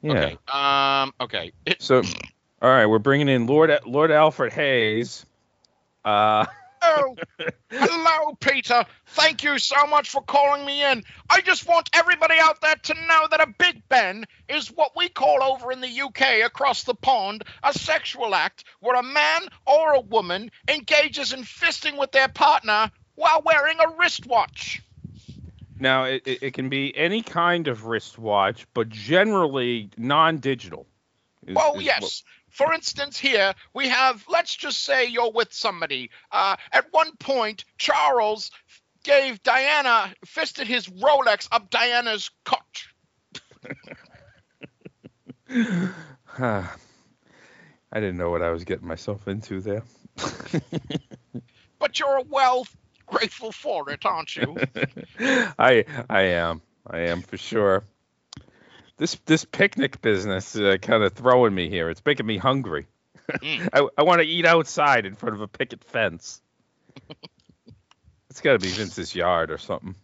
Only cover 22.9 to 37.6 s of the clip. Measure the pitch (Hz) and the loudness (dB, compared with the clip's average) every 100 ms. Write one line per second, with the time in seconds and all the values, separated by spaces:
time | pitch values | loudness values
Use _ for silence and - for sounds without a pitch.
22.9 | _ _ - 320 320 311 311 285 320 330 | _ _ 0 2 4 4 2 2 2 0
23.9 | 330 349 - - 240 - - - - _ | 2 -2 -2 -2 0 0 -6 -12 -12 _
24.9 | - - - - - - - - - 135 | -20 -20 -20 -20 -20 -20 -20 -20 -4 0
25.9 | 131 131 131 - 127 139 127 131 135 139 | 2 0 -4 -6 -8 -8 -6 -6 -4 -4
26.9 | 139 165 214 226 170 170 175 151 117 113 | -2 -2 -2 -6 -2 0 0 -2 -6 -4
27.9 | 113 - - 113 101 98 107 - - 113 | -6 -6 -12 -2 2 2 -2 -10 -4 -4
28.9 | 107 101 170 214 202 165 135 123 120 104 | -6 0 2 2 2 0 0 -2 -4 -8
29.9 | - 117 147 160 160 131 135 92 80 - | -10 -2 2 2 2 -4 -6 -8 -18 -18
30.9 | _ _ _ _ _ - 190 311 294 294 | _ _ _ _ _ -6 0 2 0 -2
31.9 | 190 - - _ _ _ - 285 320 - | -2 -4 -10 _ _ _ -2 0 0 -4
32.9 | - 285 - 277 226 196 190 - 254 269 | -8 -10 -4 0 2 2 -2 -12 -6 -2
33.9 | 247 262 233 - 330 339 - 294 247 - | 2 2 0 -2 -2 -2 -6 -6 -6 -2
34.9 | 277 247 233 233 220 220 - 226 180 160 | 0 0 0 -2 0 -4 -4 -6 -6 -6
35.9 | 135 123 - _ 202 196 - - 320 - | -6 -10 -18 _ 0 0 -2 0 -2 0
36.9 | 311 320 - - 269 214 214 | 0 0 -4 -4 -2 -2 -6